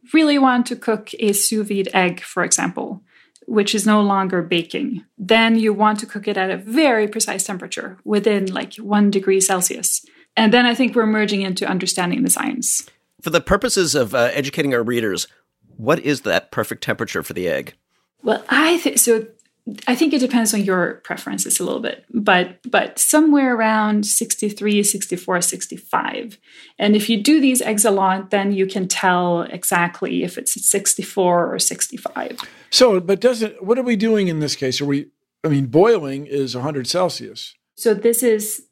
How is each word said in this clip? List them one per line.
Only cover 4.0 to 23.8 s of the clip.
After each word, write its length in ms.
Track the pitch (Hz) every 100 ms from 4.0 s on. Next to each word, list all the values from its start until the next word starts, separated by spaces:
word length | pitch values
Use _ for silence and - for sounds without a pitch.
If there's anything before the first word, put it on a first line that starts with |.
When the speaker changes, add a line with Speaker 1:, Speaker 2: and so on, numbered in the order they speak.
Speaker 1:
longer 400 | 208 196 190 185
baking, 600 | 165 175 160 - - 170 - _
then 420 | 185 226 226 226
you 140 | 220
want 260 | 202 214 214
to 60 | 220
cook 220 | 208 208
it 80 | 196
at 140 | 190
a 80 | 180
very 500 | 202 240 302 226 208
precise 360 | 214 214 196
temperature 520 | - 190 180 - - 185
within, 480 | - 208 208 202 190
like, 220 | 185 - -
one 340 | 202 208 202
degree 300 | 196 196 190
Celsius. 640 | 190 185 175 - - - - _ _ -
And 160 | 220
then 140 | 240 247
I 80 |
think 200 | 233 247
we're 120 | 240 220
merging 340 | 214 208 202
into 260 | 190 185 190
understanding 560 | 190 180 - 175 175
the 80 | -
science. 540 | - - - - - - _ _ _
Speaker 2:
For 80 | -
the 100 | 165
purposes 540 | - 196 240 - 170
of, 200 | 139 113
uh, 140 | 127 120
educating 400 | 113 139 156 143
our 80 | 123
readers, 440 | 113 120 110 87 - _ _ _ _ -
what 220 | 113 160
is 200 | - 143
that 280 | 107 87 -
perfect 320 | - 107 113
temperature 380 | - 107 113 -
for 100 | 80
the 160 | 85 87
egg? 260 | 71 - - _ _ _ _
Speaker 1:
Well, 220 | - 214 -
I 260 | 254 320 339
think, 200 | 269 269
so 280 | - 220 220 _ _ _ - 202 -
I 80 |
think 180 | 247 320
it 40 | 277
depends 360 | 247 247 220
on 100 | 214
your 300 | 196 185 175 -
preferences 560 | - 175 - 196 - -
a 40 |
little 160 | 180 -
bit, 240 | - - _
but, 460 | - 208 185 185 - 247
but 300 | 208 - -
somewhere 560 | - 311 311 294 262
around 520 | 240 220 220